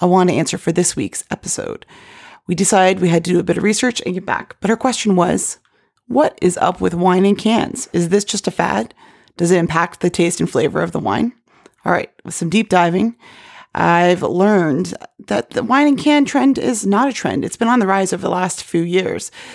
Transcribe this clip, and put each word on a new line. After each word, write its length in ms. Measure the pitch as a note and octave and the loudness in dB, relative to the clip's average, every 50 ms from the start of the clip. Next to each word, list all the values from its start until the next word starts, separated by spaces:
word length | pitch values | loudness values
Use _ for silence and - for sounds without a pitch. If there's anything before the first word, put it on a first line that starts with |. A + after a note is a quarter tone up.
I 40 | F3+ | 0
want 240 | F3+ F3+ F#3 F3+ F3+ | 2 4 4 4 4
to 60 | D3+ | 2
answer 220 | C3 D#3+ - - F3+ | 0 0 -2 -4 -6
for 160 | - F3 E3 | -4 -2 0
this 220 | F3 F3+ - - | 0 0 -2 -2
week's 280 | - G#2+ - - - - - | -4 -6 -6 -8 -10 -10 -10
episode. 540 | - - - - - - - - - - - _ - - - - - - - - - - _ - | -10 -10 -8 -10 -8 -8 -8 -10 -10 -12 -16 _ -20 -20 -20 -20 -20 -20 -20 -20 -20 -14 _ -2
We 80 | F3+ | 0
decided 460 | E3 G3 - A3 F#3+ F#3 F#3 F#3+ F#3 | 0 2 2 4 4 4 4 2 2
we 80 | F3+ F3 | 2 2
had 140 | E3+ E3 E3+ | 2 2 0
to 80 | F3 | 0
do 80 | F3+ F3 | 0 0
a 40 | F3+ | 0
bit 140 | F3+ E3+ - | 0 -2 0
of 60 | - | 0
research 380 | G#3 G#3+ - - B3 A#3 - - | 0 0 0 0 -2 -2 -4 -6
and 100 | - F3+ | -6 -8
get 100 | F#3 - | -6 -4
back. 320 | - - - - - - - | -4 -4 -4 -6 -10 -14 -6
But 120 | - G3 | -2 -2
her 60 | A3+ A#3 | -2 0
question 380 | - C4 A#3 - - G#3+ F#3+ | 0 -2 -2 -2 0 0 2
was, 440 | F3+ F3 F3 - - - - - - _ _ _ _ _ _ _ _ _ - | 2 2 2 0 -2 -4 -6 -10 -12 _ _ _ _ _ _ _ _ _ -4
"What 300 | A#3+ B3+ D4+ - - - | 0 0 0 0 0 0
is 160 | - F3+ E3+ - | 0 0 0 0
up 240 | - E3+ F3+ - | -2 -2 -2 0
with 140 | F#3 F3+ E3 | -2 -2 0
wine 300 | E3+ F3+ F#3 F3+ F#3 G3 | 2 2 2 4 4 4
in 120 | G3+ G3+ G3 | 4 2 2
cans? 500 | - A3 A3+ G#3+ - - - - - - - | 2 0 2 2 0 -2 -6 -10 -10 -4 -2
Is 160 | F3 E3+ E3 | -2 0 2
this 160 | F#3 G#3 G3+ | 0 0 0
just 220 | - - G3 - F#3 | -2 -6 -4 -4 -4
a 40 | |
fad? 420 | - - E3+ - - G3 A3+ - - _ _ - _ _ _ _ _ - | -2 -2 -2 -2 -2 -2 -4 -6 -10 _ _ -20 _ _ _ _ _ -2
Does 140 | F3 E3+ | 0 2
it 80 | F#3 F3 | 2 2
impact 420 | E3 - D#3+ E3 E3+ F3 - - | 2 0 0 0 -2 -2 -4 -2
the 80 | - F3+ | -2 -2
taste 320 | - - F3 E3+ E3+ - | 0 0 0 0 0 -2
and 80 | E3 E3+ | -4 -2
flavor 320 | - B2 - D3 - - | 0 0 0 0 0 -2
of 100 | E3+ E3+ | -4 -4
the 80 | E3 - | -4 -4
wine?" 340 | - - - A#3 A3+ A#3+ - _ _ _ _ _ _ - _ _ - | -4 -2 -2 0 -2 -2 -4 _ _ _ _ _ _ -20 _ _ -4
All 80 | - F3 | -2 -2
right, 180 | - - - _ _ - | -2 -2 -6 _ _ -16
with 80 | F3+ - | -12 -8
some 160 | - F3 E3 | -6 -4 0
deep 180 | F3+ A3 A3 - | 0 0 0 2
diving, 480 | F#3+ F3+ F3 E3+ E3+ F#3 G#3 A#3 A#3 _ _ - - - - - - - - _ - | 2 2 2 2 2 0 0 -2 -4 _ _ -20 -20 -20 -20 -20 -20 -20 -18 _ -6
I've 480 | - E3+ E3+ E3+ E3+ F3 F3 F3+ F3+ | -2 0 2 2 4 4 2 2 2
learned 720 | - - C3 F3+ F#3+ G#3 G#3+ F#3+ E3+ D#3 C3 D#3 F#3 E3+ - - - - _ - - - | 0 -2 0 2 2 4 4 2 2 2 0 -2 -4 -6 -8 -14 -16 -20 _ -16 -8 -4
that 240 | G#3 G#3+ - - | -4 -4 -4 -4
the 120 | - - B3 | -4 -6 -2
wine 240 | G#3+ B3 C#4 D4 D4 | 0 2 2 4 4
in 80 | C#4 | 2
can 300 | - - D4 D4 D4 C#4+ | 2 2 2 4 4 2
trend 320 | - - C4+ B3+ C#4 C4 - | 2 0 2 2 2 2 2
is 280 | - - B3 G#3 - | 0 -2 -2 -2 0
not 220 | G3 G3+ G#3 C4 C#4 | 0 2 2 2 0
a 60 | A#3 | -2
trend. 320 | - - - F#2+ C#3 C3 | -4 -4 -4 -4 -2 -4
It's 100 | - - | -4 -4
been 140 | - A#3 A3+ | -2 0 2
on 100 | A#3+ - | 2 2
the 80 | G3+ F#3+ | 2 2
rise 240 | F#3+ G3 F#3+ F#3 | 2 0 0 -2
over 100 | - F3 | -2 -4
the 80 | G3 - | -4 -2
last 360 | F3 F3+ F#3 F3+ - - - | -2 -2 -2 -4 -4 -8 -10
few 160 | - - E3+ | -4 -2 -2
years. 500 | E3+ F3 F3 F#3 F#3 - - - - - - - - - - | -2 0 0 0 0 -2 -4 -6 -8 -12 -16 -18 -20 -20 -20